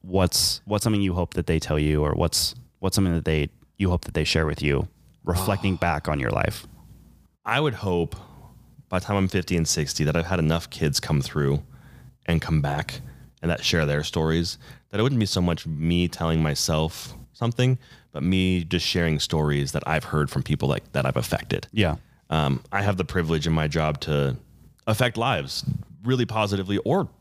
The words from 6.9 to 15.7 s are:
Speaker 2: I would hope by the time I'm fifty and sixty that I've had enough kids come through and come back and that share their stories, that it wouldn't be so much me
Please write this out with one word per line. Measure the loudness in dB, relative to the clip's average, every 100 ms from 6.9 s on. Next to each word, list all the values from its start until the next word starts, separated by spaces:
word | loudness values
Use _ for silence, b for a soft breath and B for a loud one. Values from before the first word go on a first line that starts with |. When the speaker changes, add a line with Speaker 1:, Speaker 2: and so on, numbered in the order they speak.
| -20 -20 -20 _ _
Speaker 2:
I | -2 0
would | 0
hope | -2 -2 0 -2 -6 B B B B B -20 -6
by | -4
the |
time | 0 0
I'm | 2
fifty | 0 0 0
and | 0
sixty | 0 -2 0
that | 0
I've | 0 0
had | 0
enough | 2 0 -2
kids | -2 0 0
come | 0 0
through | 0 -2 0 0 -4 B B B B B
and | -2 -2
come | 2 0
back | 0 -2 -6 -10 B B B _
and | -4
that | -2
share | 0 0
their | 2 0
stories, | -2 -2 0 0 -2 -8 B B _
that | -2
it |
wouldn't | 0 2
be | 0
so | 2
much | 0 0
me | -4